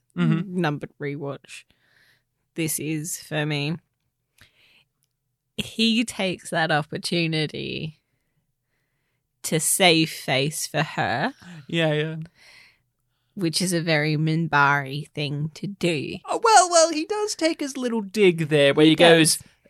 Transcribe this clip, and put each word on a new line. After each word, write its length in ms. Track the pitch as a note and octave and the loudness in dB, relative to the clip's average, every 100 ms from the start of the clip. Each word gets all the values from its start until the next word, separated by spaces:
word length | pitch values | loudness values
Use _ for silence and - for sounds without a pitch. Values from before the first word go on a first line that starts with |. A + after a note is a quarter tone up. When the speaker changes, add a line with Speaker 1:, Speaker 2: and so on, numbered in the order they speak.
| _ F3 | _ -2
Speaker 1:
Mm-hmm. 440 | E3 - G3 F3+ | 0 0 -2 -4
Speaker 2:
numbered 300 | D#3+ D3 - - | -2 -4 -10 -10
rewatch 640 | C#3+ C#3+ C#3 - - - _ _ _ _ _ _ _ _ _ | -10 -8 -10 -12 -16 -20 _ _ _ _ _ _ _ _ _
this 240 | - D#3 - | -6 -4 -4
is 400 | C#3+ D#3 D#3+ - | -6 -6 -6 -12
for 260 | - D#3 | -8 -4
me. 300 | D3 C#3+ C#3+ E3 _ _ _ _ _ _ _ _ _ _ _ _ _ _ _ _ _ - | -4 -2 -4 -6 _ _ _ _ _ _ _ _ _ _ _ _ _ _ _ _ _ -12
He 480 | - - A3+ A3+ | -10 -2 0 0
takes 460 | A3+ - F#3+ - - | -2 -4 -6 -6 -6
that 200 | E3+ D#3+ | -4 0
opportunity 1300 | D3+ D3+ - - F3 E3 D#3 D3+ C#3 C3+ C3+ D#3 - _ _ _ _ _ _ _ _ _ _ _ _ _ _ | -2 -2 -8 -4 -2 -2 -2 -4 -6 -10 -8 -10 -14 _ _ _ _ _ _ _ _ _ _ _ _ _ _
to 160 | - F2 | -4 -2
save 500 | - - F3+ E3 D#3 | 0 4 4 4 2
face 560 | - - C3 D3 - - | -4 -4 -2 -2 -4 -6
for 160 | D3+ | -4
her. 500 | D#3 - G#2+ A#2 A3 - F3+ E3 - | -4 -2 -2 -2 -4 -8 -20 -20 -6
Speaker 1:
Yeah, 240 | E3+ D#3+ | -2 0
yeah. 240 | D3+ D#3 D#3+ E3 _ - - - _ _ _ _ _ _ | 0 -4 -6 -12 _ -20 -20 -20 _ _ _ _ _ _
Speaker 2:
Which 260 | G3+ E3 D#3+ | -6 -4 -2
is 100 | F3+ | -2
a 80 | E3+ | -2
very 360 | E3 D3+ D3+ D3+ | 0 0 0 0
Minbari 920 | D#3 D#3+ D#3+ D3 C#3+ C#3+ C3+ C#3+ - | 0 0 0 2 2 2 -2 -10 -10
thing 400 | D3+ C#3+ C#3+ D#3 | -8 -8 -6 -8
to 120 | - - | -8 -12
do. 500 | - E3 D3+ - F#3+ | -4 -2 -2 -6 -10
Speaker 1:
Oh, 160 | - - | -8 -2
well, 280 | A4+ G#4 F4+ | 4 6 6
well, 220 | E4+ E4 | 4 4
he 120 | D#4 | 2
does 300 | E4 G#4 G#4 | -4 -4 -4
take 260 | - D#4+ - | -2 -2 -2
his 160 | C#4+ C4+ | -6 -4
little 240 | B3 A3+ | -4 -4
dig 480 | G3 G#3+ F#3+ E3 D3+ | -4 4 4 4 0
there 260 | D3+ C#3 | 4 4
where 100 | D3 D#3+ | 6 6
Speaker 2:
He 40 | |
Speaker 1:
he 60 | D#3 | 8
goes, 420 | E3+ E3 D#3 - - _ | 8 8 6 2 -8 _